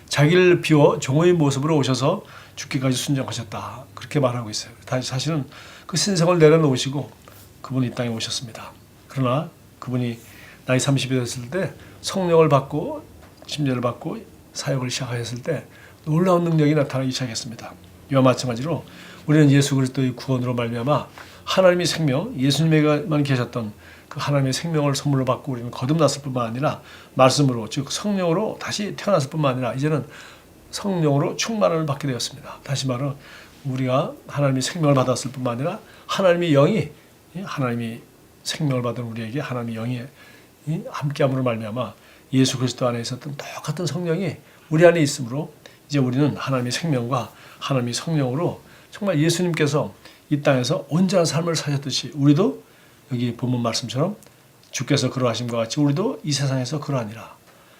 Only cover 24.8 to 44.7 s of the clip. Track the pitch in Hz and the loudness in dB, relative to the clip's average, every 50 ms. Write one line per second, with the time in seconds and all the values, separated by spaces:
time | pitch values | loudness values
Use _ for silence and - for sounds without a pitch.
24.8 | 143 143 135 135 - 147 139 131 131 127 123 - - - 127 120 117 120 117 - | 0 0 0 0 0 0 0 2 2 0 -2 -2 -4 -8 -8 -8 -8 -10 -8 -4
25.8 | 127 127 156 165 156 131 - - - 139 127 127 117 113 113 123 147 143 107 - | -2 0 2 4 4 2 2 0 -6 -4 -4 -2 -2 -2 -2 -2 -2 -2 -4 -4
26.8 | - - - - - - - 131 127 131 127 151 147 131 123 117 107 - - 147 | -10 -18 -20 -20 -20 -4 4 6 6 6 6 6 2 2 2 0 -4 -6 -6 -6
27.8 | 135 - - - - 208 208 190 180 170 165 185 220 - - - - - - - | -6 -6 -6 -6 -4 -4 -2 -2 0 0 0 0 -2 -4 -6 -8 -8 -8 -6 -6
28.8 | 208 190 151 139 - 202 196 160 135 131 - 156 151 135 123 127 127 113 - 131 | -6 -6 -8 -6 -2 2 2 2 2 0 -2 0 0 0 0 0 -2 -4 -2 -2
29.8 | 139 156 160 135 113 - - - - - - - - - - - - - - - | -2 0 0 -2 -4 -6 -12 -20 -20 -20 -20 -20 -20 -20 -20 -20 -20 -14 -12 -8
30.8 | - 202 190 175 156 147 139 143 170 175 - - - - 233 214 190 180 170 160 | -4 -2 0 2 2 2 4 2 2 0 -2 -4 -6 -4 -2 0 2 2 2 0
31.8 | 160 143 135 - - 143 123 113 - - - - - - - - - - 139 127 | -2 -2 -4 -4 -4 -4 -4 -4 -6 -8 -10 -12 -18 -18 -18 -14 -10 -6 -6 -4
32.8 | 131 131 123 120 143 143 135 - - - - - - - - - - 139 127 127 | -4 -4 -4 -4 -4 -6 -8 -8 -14 -20 -20 -20 -20 -20 -20 -12 -10 -8 -6 -4
33.8 | 131 127 127 139 175 220 294 - - - - 139 143 135 131 131 127 - - 175 | -2 0 0 0 0 -2 -6 -12 -14 -8 -4 0 0 2 2 0 -2 -4 -2 0
34.8 | 156 143 143 131 123 131 120 113 - - - 131 127 123 117 120 139 175 190 220 | 2 4 4 4 2 2 0 -2 -4 -8 -8 -6 -4 -4 -4 -4 -4 -4 -6 -8
35.8 | - - - - - - - - 196 185 175 170 175 170 143 139 143 170 220 190 | -12 -18 -20 -16 -10 -6 -2 2 4 4 4 4 4 4 6 6 6 6 4 2
36.8 | - - - - - - - - _ _ - 175 196 165 - 147 135 123 117 117 | -2 -4 -8 -16 -20 -20 -20 -20 _ _ -12 -12 -10 -8 -6 -4 -2 -2 -2 -4
37.8 | 117 113 117 117 - - - - - - - - - - - - 160 139 131 127 | -6 -6 -8 -12 -16 -20 -20 -20 -20 -20 -20 -14 -10 -8 -6 -2 0 0 0 0
38.8 | 123 120 113 123 120 117 110 113 113 110 113 147 147 - 127 123 117 117 113 113 | -2 -2 -4 -6 -6 -8 -8 -8 -8 -6 -6 -6 -6 -6 -6 -6 -6 -6 -6 -6
39.8 | 113 120 127 120 120 139 - - - - - - - - _ _ - 147 160 190 | -6 -4 -6 -6 -8 -12 -16 -20 -20 -20 -20 -20 -20 -20 _ _ -6 -6 -4 -4
40.8 | 247 254 - - 135 147 143 - 151 131 131 131 127 123 113 110 113 107 107 127 | -6 -8 -8 -6 -4 -4 -2 0 0 0 0 0 -2 -2 -2 -4 -6 -8 -6 -8
41.8 | 120 101 - - - - - - - - - 131 131 131 - 120 127 120 - - | -8 -8 -10 -16 -20 -20 -20 -20 -8 0 2 4 4 2 2 0 -2 -4 -2 -2
42.8 | 135 123 120 117 117 - 123 123 - 151 143 139 - - - - - - 147 - | -2 -2 -2 -2 -6 -8 -10 -10 -10 -12 -12 -12 -12 -12 -12 -10 -8 -8 -6 -4
43.8 | 180 143 131 180 175 170 160 180 196 151 107 - - - - - - - | -4 -4 -4 -4 -4 -2 -2 -2 -2 -4 -6 -8 -14 -20 -20 -18 -6 0